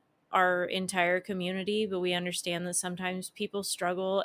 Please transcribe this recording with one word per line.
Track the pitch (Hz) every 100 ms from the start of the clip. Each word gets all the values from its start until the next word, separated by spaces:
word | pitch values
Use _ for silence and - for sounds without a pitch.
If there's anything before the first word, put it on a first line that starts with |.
| _ _ -
our | 190 180 180 180
entire | 190 185 185 175 180
community, | 185 190 180 190 190 208 214
but | 185
we | 180
understand | 180 180 170 180 170 180
that | 180
sometimes | 185 180 185 185 180
people | - 208 202
struggle | 196 - 175 180 190 196